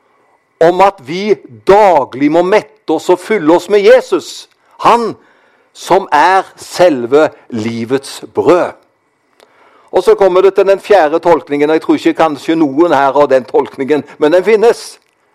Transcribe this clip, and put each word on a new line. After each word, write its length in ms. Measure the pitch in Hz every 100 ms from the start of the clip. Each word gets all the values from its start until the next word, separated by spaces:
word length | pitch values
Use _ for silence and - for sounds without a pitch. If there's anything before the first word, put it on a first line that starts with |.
| _ _ _ _ _ -
om 200 | 160 180
at 140 | 196 -
vi 320 | 127 175 208 - - 113 -
daglig 680 | 202 208 160 120 127 147
må 100 | 165
mette 520 | 175 208 - _ -
oss 160 | 156 -
og 80 | 180
fylle 340 | - 214 151
oss 160 | 170 175
med 120 | 208
Jesus, 680 | 202 254 - 175 - - - _ _ -
han 360 | 165 233 220 135 _ _ _ _ _
som 360 | - - 185 196
er 300 | 147 170 190 - -
selve 760 | - - 175 135 117 143 151 - -
livets 760 | 117 110 117 113 135 - - -
brød. 380 | - 110 175 120 - _ _ _ _ _ _ _ _ _ _ _
Og 120 | 185
så 120 | 202
kommer 260 | 208 196 180
det 140 | 190
til 120 | 190 190
den 140 | 196
fjerde 380 | - 202 151 160
tolkningen, 520 | 175 156 - 143 147
og 40 |
jeg 80 | 160
tror 120 | -
ikke 200 | 156 170
kanskje 400 | - 160 139 -
noen 380 | 165 151 135 175
her 200 | 139 139
har 140 | 135 143
den 180 | 131
tolkningen, 600 | 117 156 135 - 135 151 - -
men 140 | 151
den 120 | 175
finnes. 560 | 185 220 233 - - - _ _ _